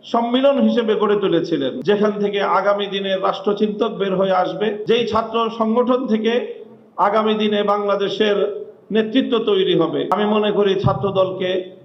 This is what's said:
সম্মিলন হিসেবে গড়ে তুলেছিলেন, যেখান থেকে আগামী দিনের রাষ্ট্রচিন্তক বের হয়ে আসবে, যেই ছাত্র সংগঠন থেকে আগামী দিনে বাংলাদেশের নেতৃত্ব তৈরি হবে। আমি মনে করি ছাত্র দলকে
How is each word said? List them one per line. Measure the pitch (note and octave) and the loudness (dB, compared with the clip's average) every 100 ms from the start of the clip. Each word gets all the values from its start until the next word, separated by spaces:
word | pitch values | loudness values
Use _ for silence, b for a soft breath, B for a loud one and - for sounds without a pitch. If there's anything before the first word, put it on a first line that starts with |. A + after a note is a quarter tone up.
সম্মিলন | - A#3 A#3+ B3 C#4 C4+ | -2 -2 0 2 4 4
হিসেবে | A3 A3 A3 | 2 2 0
গড়ে | G3 G#3 G3+ | 0 2 2
তুলেছিলেন, | F#3+ E3+ - D#3 C3+ B2 | 2 0 0 -2 -2 -4
যেখান | C#3 G3+ G#3+ | 0 2 2
থেকে | G3+ G3+ G3+ | 0 -2 -2
আগামী | F3+ F3 G3 G3+ G3 | 0 0 2 0 -2
দিনের | F#3+ G3 F#3+ | -4 -2 -2
রাষ্ট্রচিন্তক | G3 - - G3+ G#3+ - A3+ | -2 -2 -2 0 0 0 -2
বের | F3+ G3 F#3 | -2 -2 0
হয়ে | G3 | 2
আসবে, | F#3 E3+ E3 G#3+ G#3 - | 2 0 -2 -4 -4 0
যেই | A#3 A3+ | 0 2
ছাত্র | A3 A3 A3+ A3+ A3 | -2 -2 -2 -2 -2
সংগঠন | A3 A3+ A3+ B3+ C4 | 0 2 2 0 0
থেকে | G#3+ A3 A#3+ - - - - - - | 0 0 -2 -4 -12 -18 -20 -20 -2
আগামী | F#3+ G#3+ G#3+ | 0 2 0
দিনে | G#3+ G#3+ G#3 | 0 0 0
বাংলাদেশের | G3+ G#3 G3+ G3 G3 - G#3+ G3 G3+ - - - - | 0 0 0 0 -2 0 0 0 -2 -4 -12 -18 -4
নেতৃত্ব | G#3 A3 C4+ - A#3 | -2 0 0 0 0
তৈরি | A3 G3 F#3 E3+ | 2 2 2 2
হবে। | D#3+ D3+ A#2+ | 0 -2 -2
আমি | F#3+ | 0
মনে | G#3 G#3+ G#3 | 2 2 2
করি | F#3 G3+ - | 2 2 2
ছাত্র | - F#3+ G3+ | 0 0 -2
দলকে | F#3 F#3+ F#3 F#3 F#3 - - | 0 0 -2 -4 -4 -6 -16